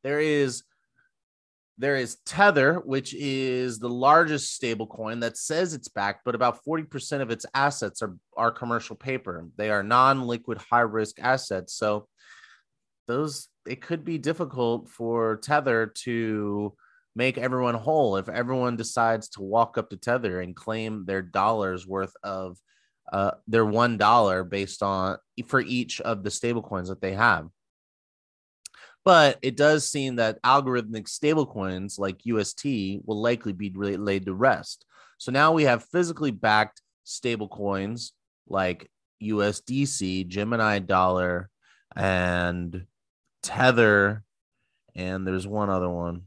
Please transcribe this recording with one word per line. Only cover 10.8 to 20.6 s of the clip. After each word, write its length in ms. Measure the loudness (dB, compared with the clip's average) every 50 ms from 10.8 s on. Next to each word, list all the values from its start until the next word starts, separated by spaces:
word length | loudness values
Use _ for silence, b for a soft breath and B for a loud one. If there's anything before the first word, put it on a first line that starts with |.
| 4 2 0 -2 -4 -4 -6 -4
assets. 540 | 0 0 0 0 0 -4 -6 -6 -6 -8 -8
So 320 | -2 -2 0 0 -2 -6 _ _ B B B B B B B B B B B _ _ _ _ _ _ _
those, 420 | -4 -4 -4 -4 -4 -6 -10 -14 _ _ _ _
it 160 | -12 -12 -12
could 200 | -6 -8 -8 -6
be 140 | -6 -6 -6
difficult 720 | -4 -2 -4 -2 -2 -6 -6 -2 -2 0 0 0 -2 -4 -12
for 480 | -12 -8 -4 -2 0 0 0 0 -2
Tether 520 | -4 -2 0 0 2 2 2 2 2 0 -2 _ -12 -8
to 680 | -6 -4 -4 -2 -2 -2 -4 -4 -4 -4 -4 -6 -6 _ b b b b b b b _
make 220 | 0 0 0 0
everyone 380 | -2 -4 -2 -2 0 0 0 -2
whole 420 | -2 -2 0 2 2 2 2 2
if 140 | 0 -2 -4
everyone 460 | -4 -4 -4 -2 -2 -2 -2 -2 -2
decides 520 | -4 -8 -4 -2 0 2 2 2 0 -4 -12
to 120 | -14 -12
walk 340 | -8 0 2 2 2 2 0
up 140 | -6 -6 _
to 60 | -12
Tether 440 | -8 -2 -2 -2 0 0 -2 -4 -4
and 160 | -8 -8 -12
claim 480 | -12